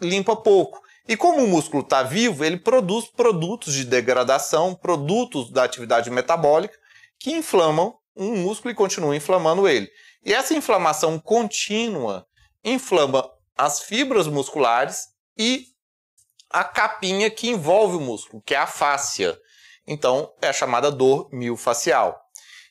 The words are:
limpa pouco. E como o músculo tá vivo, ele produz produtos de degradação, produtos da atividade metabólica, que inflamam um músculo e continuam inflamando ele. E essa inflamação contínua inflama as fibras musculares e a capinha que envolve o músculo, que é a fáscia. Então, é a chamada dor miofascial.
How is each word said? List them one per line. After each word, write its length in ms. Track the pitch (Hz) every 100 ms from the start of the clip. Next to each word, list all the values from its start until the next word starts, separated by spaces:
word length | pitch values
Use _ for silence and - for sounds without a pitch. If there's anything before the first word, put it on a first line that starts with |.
limpa 340 | 175 190 190 220
pouco. 460 | 220 196 156 - - _ -
E 100 | 220
como 260 | 349 311
o 40 | 226
músculo 360 | 170 - 143
tá 200 | 127 139
vivo, 420 | 123 175 240 143 156
ele 120 | 180
produz 500 | - 254 180 226 -
produtos 680 | - 240 175 170 226 -
de 100 | 139
degradação, 920 | 123 127 117 127 123 135 - 156 185 180
produtos 760 | 180 165 143 220 247 143 120
da 120 | 127
atividade 460 | 123 - 117 117 120
metabólica, 680 | 123 127 170 147 156 202 - _ _ _ -
que 120 | 262
inflamam 640 | 320 - 190 160 156 202 - _ -
um 220 | 196 214
músculo 340 | 180 214 240
e 40 | 214
continuam 380 | 196 - 151
inflamando 540 | 143 - 185 160 175 190
ele. 220 | 123 101 _ - _
E 100 | -
essa 200 | 247 -
inflamação 680 | 311 - 202 165 151 160 160
contínua 1040 | - 226 214 - - 214 233 175 113 92 - _ _ _
inflama 680 | 214 254 - 180 143 131 - _ _ -
as 240 | 147 -
fibras 460 | - 220 269 220 156
musculares 800 | 143 135 151 123 120 151 - - _ _ -
e 300 | 226 254 - _ _ _ _ _ _ _ _
a 140 | 175
capinha 680 | 190 - - - 190 196 214
que 200 | 220 226
envolve 480 | 220 147 196 208 180
o 40 |
músculo, 400 | 131 107 - 110
que 140 | - 139
é 20 |
a 100 | 160
fáscia. 720 | - 147 139 - - 87 - _ _ - - -
Então, 460 | 147 127 135 - _
é 80 | 156
a 40 |
chamada 380 | 135 131 123 143
dor 380 | 135 131 139 -
miofascial. 880 | 127 120 117 - 117 175 135 92 - _ - - - -